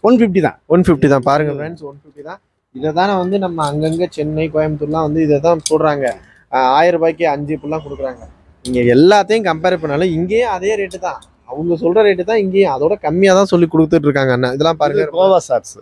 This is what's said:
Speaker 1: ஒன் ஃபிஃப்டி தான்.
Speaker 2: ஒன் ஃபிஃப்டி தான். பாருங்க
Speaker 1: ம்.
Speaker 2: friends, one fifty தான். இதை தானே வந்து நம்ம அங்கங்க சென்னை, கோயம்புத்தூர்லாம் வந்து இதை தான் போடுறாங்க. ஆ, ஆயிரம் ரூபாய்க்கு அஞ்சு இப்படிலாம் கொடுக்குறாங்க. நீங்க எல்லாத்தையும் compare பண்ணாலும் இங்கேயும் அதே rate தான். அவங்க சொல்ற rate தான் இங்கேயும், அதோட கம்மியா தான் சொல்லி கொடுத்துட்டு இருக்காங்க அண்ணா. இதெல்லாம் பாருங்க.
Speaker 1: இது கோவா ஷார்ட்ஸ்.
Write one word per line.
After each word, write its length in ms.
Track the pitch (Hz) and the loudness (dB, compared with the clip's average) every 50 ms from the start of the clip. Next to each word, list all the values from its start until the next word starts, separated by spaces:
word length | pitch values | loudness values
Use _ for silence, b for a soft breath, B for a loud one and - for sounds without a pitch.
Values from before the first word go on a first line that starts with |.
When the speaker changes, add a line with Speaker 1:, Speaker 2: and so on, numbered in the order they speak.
| - | 4
Speaker 1:
ஒன் 100 | 214 247 233 | 4 4 4
ஃபிஃப்டி 200 | 233 214 175 190 156 | 2 2 2 0 0
தான். 100 | 120 - _ _ _ 151 | 0 -4 _ _ _ 2
Speaker 2:
ஒன் 100 | 180 180 | 2 4
ஃபிஃப்டி 220 | - 160 135 131 143 139 | 2 2 2 4 2 2
தான். 100 | 135 123 135 | 2 2 0
பாருங்க 200 | 139 147 151 147 143 | 0 0 0 -2 -6
Speaker 1:
ம். 60 | 139 | -8
Speaker 2:
friends, 240 | 147 160 175 151 156 139 | -10 -12 -12 -14 -16 -18
one 80 | 139 143 147 | -18 -20 _
fifty 200 | 151 139 147 139 156 | -20 _ -20 -18 -18
தான். 100 | 180 196 _ _ _ _ _ _ _ | -18 -20 _ _ _ _ _ _ _
இதை 140 | 127 135 156 151 170 | -6 -6 -4 0 0
தானே 160 | 185 202 202 185 180 | 0 0 0 -2 -2
வந்து 160 | 185 196 202 190 | -2 -2 -2 -2
நம்ம 220 | 180 170 160 156 143 | -4 -4 -4 -4 -2
அங்கங்க 360 | 143 151 156 160 160 165 180 170 - | -2 -2 -2 -2 -2 -2 -4 -4 -4
சென்னை, 300 | - 147 151 156 156 160 156 156 | -6 -6 -4 -2 -4 -4 -2 -2
கோயம்புத்தூர்லாம் 520 | 156 156 156 156 147 151 147 156 160 160 151 | -2 -2 -2 -2 -4 -4 -4 -2 -2 -2 -2
வந்து 140 | 147 160 160 | 0 0 2
இதை 120 | 151 147 143 143 170 | 2 2 2 2 2
தான் 160 | 170 160 151 - | 0 0 0 -2
போடுறாங்க. 340 | 156 151 156 156 147 143 135 127 - b b b b b b b - | 0 0 2 0 0 0 -2 -4 -4 b b b b b b b -2
ஆ, 140 | 131 131 127 131 | 0 2 2 4
ஆயிரம் 220 | 147 165 175 175 165 | 4 4 2 2 2
ரூபாய்க்கு 280 | 160 165 156 151 170 156 143 | 0 -2 -2 0 -2 -2 -2
அஞ்சு 200 | 147 147 143 156 | -4 -6 -6 -8
இப்படிலாம் 280 | 131 135 147 151 160 147 | -8 -6 -8 -8 -8 -8
கொடுக்குறாங்க. 380 | 143 139 131 135 131 127 117 - - - _ _ _ _ _ _ | -12 -12 -10 -10 -10 -10 -12 -20 -20 -20 _ _ _ _ _ _
நீங்க 140 | 123 127 123 120 120 120 | -4 -2 0 2 4 6
எல்லாத்தையும் 540 | 127 156 180 208 208 190 190 214 233 214 185 | 6 6 6 6 4 2 2 -2 -2 0 -2
compare 300 | 160 160 160 185 180 170 160 | -4 -2 -2 -2 -2 -2 -4
பண்ணாலும் 320 | 151 143 147 180 190 165 | -4 -2 -2 -2 -2 -2
இங்கேயும் 380 | 156 175 180 208 226 247 233 196 | -2 -4 -2 -2 -2 -2 -2 -4
அதே 180 | 180 180 202 220 202 | -4 -4 -4 -4 -4
rate 180 | 196 185 185 185 180 175 | -6 -8 -10 -8 -8 -8
தான். 120 | 143 117 - _ _ _ _ - | -8 -10 -16 _ _ _ _ -14
அவங்க 220 | 127 143 160 175 170 160 | -10 -6 -4 -4 -4 -2
சொல்ற 200 | - 165 180 220 214 | 0 0 2 4 4
rate 180 | 208 190 180 180 185 | 2 2 0 -2 -2
தான் 100 | 226 220 202 | -2 -2 -2
இங்கேயும், 280 | 190 185 196 196 170 135 | 0 0 0 2 2 0
அதோட 180 | 127 143 165 208 202 - | 0 0 0 -2 -2 -4
கம்மியா 260 | 151 156 180 196 196 185 | -4 0 2 4 4 4
தான் 120 | 190 202 190 | 4 2 2
சொல்லி 160 | - 175 170 160 - | 2 0 0 2 2
கொடுத்துட்டு 340 | 160 160 156 170 165 147 | 0 2 2 2 0 2
இருக்காங்க 240 | 147 135 139 135 131 127 | 0 0 0 0 0 0
அண்ணா. 140 | 123 131 123 127 | 0 0 -2 -2
இதெல்லாம் 220 | 139 151 165 165 156 | 0 0 0 0 0
பாருங்க. 200 | 151 147 143 143 156 | -2 0 0 -2 -2
Speaker 1:
இது 100 | 151 147 | -2 0
கோவா 220 | 170 185 190 190 170 - | 2 2 4 4 2 2
ஷார்ட்ஸ். 260 | - 131 113 - - - 107 | 0 -4 -4 -4 -6 -20 -20